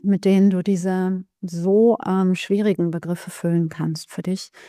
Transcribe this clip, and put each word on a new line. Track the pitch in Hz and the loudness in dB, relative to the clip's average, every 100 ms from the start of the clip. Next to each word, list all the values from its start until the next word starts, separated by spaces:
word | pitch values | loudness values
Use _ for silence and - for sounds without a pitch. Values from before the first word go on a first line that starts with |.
mit | 196 190 196 | -2 0 2
denen | 190 196 | 4 4
du | 185 | 2
diese | 190 190 190 185 185 185 185 - | 0 -2 -2 -2 -2 -4 -8 -12
so, | 180 170 180 202 233 220 - | -10 -4 2 4 4 2 0
ähm, | 190 185 185 | 2 2 0
schwierigen | - 202 214 180 170 | 0 0 0 0 -2
Begriffe | 165 160 175 - | -2 -6 -6 -8
füllen | - 170 170 160 | -6 0 0 0
kannst, | 165 165 156 - | -2 -6 -6 -10
für | - | -8
dich | 180 185 - - | -6 -6 -8 -20